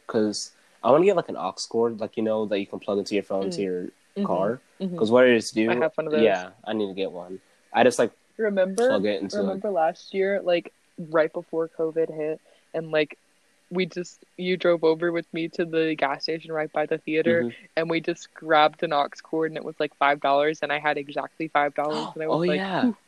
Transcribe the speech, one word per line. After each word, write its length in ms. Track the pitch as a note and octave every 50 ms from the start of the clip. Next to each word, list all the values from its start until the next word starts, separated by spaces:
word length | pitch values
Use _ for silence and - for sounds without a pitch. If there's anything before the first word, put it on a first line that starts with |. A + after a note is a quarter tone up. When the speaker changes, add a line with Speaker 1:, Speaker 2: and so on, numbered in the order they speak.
| _
Speaker 1:
'cause 440 | - - A#2 G#2+ G#2 G2+ - - - - _ _ _ _ _ -
I 60 | A2+
wanna 140 | C3+ D#3 F3+
get, 100 | G3+ G3
like, 140 | E3+ D3+ -
an 80 | F#2
aux 180 | - F2 F#2+ - - - -
cord, 300 | - A#2 A#2 A#2 A#2 G#2
like, 180 | A2 G2+ -
you 60 | A#2+ A2
know, 220 | A2 A2 A2 A2
that 120 | G2+ G#2 G2
you 60 | G2+
can 140 | - - F#2+
plug 180 | - - G2+
into 160 | G2+ F#2 - G#2+
your 100 | G2+ F#2+
phone 240 | - G2 F#2+ G2 G2
Speaker 2:
Mm. 60 | F2+
Speaker 1:
to 60 | G#2+
your 200 | G2+ F#2 F#2 F2+ F2+ - - _ _ _ _
Speaker 2:
Mm-hmm. 80 | G3 G3+
Speaker 1:
car. 340 | F3+ F#2 F2+ F#2+ G#2 A#2+ C3+ - _ _ -
Speaker 2:
Mm-hmm. 160 | F#3+ F#3 F3+
Speaker 1:
'Cause 140 | E3 A2+ G#2
what 140 | A#2+ B2 B2+
it 100 | B2+ A#2+
is 160 | A2 G2+ -
do 180 | - A2 A2 A2+
Speaker 2:
I 60 | A#2+
have 180 | B2 D#3+ D#3 -
one 120 | - D#3
of 40 | D#3
those. 100 | D3+ D3+
Speaker 1:
Yeah, 300 | A2+ G#2+ F#2+ F2+ F#2 F#2 F#2+ - -
I 80 | G#2 A2
need 140 | G#2+ G#2
to 60 | G2 F#2
get 180 | F#2+ F#2+ E2+
one. 280 | D#2+ F2 F2 F2+ F#2+ F#2 - _ _ _ _ _
I 120 | - A2 A#2+
just, 160 | B2 A#2+ -
like, 120 | B2 G#2 - _ _ _ _ - A3+
Speaker 2:
Remember, 480 | G#3 G3+ F#3+ F#3 F#3+ F#3+ G#3 A#3 B3+
Speaker 1:
I'll 80 | - G3+
get 220 | F#3+ G#3 G#3 -
into 160 | - F#3+ G3+
it. 40 | G#3
Speaker 2:
remember 280 | G3+ G3 F#3+ G3 G3 G#3+
last 420 | G3 E3+ D#3+ E3 F3+ - - - -
year, 280 | G3 F#3+ G3 G3+ F#3+
like, 320 | - F3+ F3 E3+ - - - _ _ _ _
right 340 | - F3 D3+ D#3 E3 D3+ D#3+
before 380 | - F3 E3+ - - D#3+ E3 D#3+
covid 440 | - - D#3+ D#3+ D#3 E3 D#3+ D#3+ D#3
hit, 240 | D#3 D3+ D#3 D#3 - _ _ _ _ _ _ -
and, 180 | D#3+ E3 D#3+
like, 260 | D#3 D#3 D3+ - - - _ _ _ _ _ _ _ _ _ _
we 160 | F3 F#3 F#3
just, 380 | D#3+ - F3 F3 - - _ - _ _
you 220 | - F3+ F#3 F#3
drove 260 | E3 - F3 E3+ E3 D#3+
over 280 | D#3+ D#3+ D#3+ E3+ F3 E3
with 180 | E3+ E3 - -
me 140 | E3 E3
to 160 | D#3+ - - F3
the 320 | E3 D#3+ D#3+ D#3+ D#3+ D#3
gas 280 | D#3 - C3+ C#3+ - -
station 280 | - D#3+ E3 D#3 D#3+
right 200 | D#3+ D#3 D3+ D#3
by 140 | - D#3 D3+
the 120 | D3+ D#3+
theater, 460 | D#3+ - - D#3 D#3+ D#3 E3+ E3+ - A#2+
Speaker 1:
Mm-hmm. 220 | A#2+ A2+ - - - _
Speaker 2:
and 120 | D#3+ E3 E3
we 120 | E3+ E3
just 320 | D#3+ F3 E3+ - - - _
grabbed 500 | - D#3+ D#3 D#3+ D3+ D3+ D#3 D#3 - F3
an 80 | E3 D#3
aux 160 | C#3+ C#3 - - - -
cord, 280 | - - D#3+ D#3+ D#3+
and 60 | D#3
it 60 | D3 -
was, 160 | D3+ D#3+ -
like, 160 | D3+ D3 -
five 240 | _ C#3+ C#3 C#3+ C#3+
dollars, 400 | - C#3 C#3 C#3+ D3 D#3 D#3+ -
and 100 | D3+ D3 C#3+
I 60 | D3
had 180 | D3 D3+ D3
exactly 500 | D3 C#3+ C#3+ C#3+ C#3+ C3+ - - - D#3+
five 260 | D#3+ - D3 D3 D3 C#3+
dollars, 340 | - C#3+ D3+ D#3 D3+ D#3 D#3+ -
and 100 | D#3+ D#3
I 40 |
was 80 | D#3 -
Speaker 1:
<gasps> 20 |
Oh, 40 | D3+
Speaker 2:
like, 160 | E3+ F3+ -
Speaker 1:
yeah. 240 | - F#3+ F#3+ F#3+ C#3+ B3
Speaker 2:
"Whew." 140 | B3 G#3 - _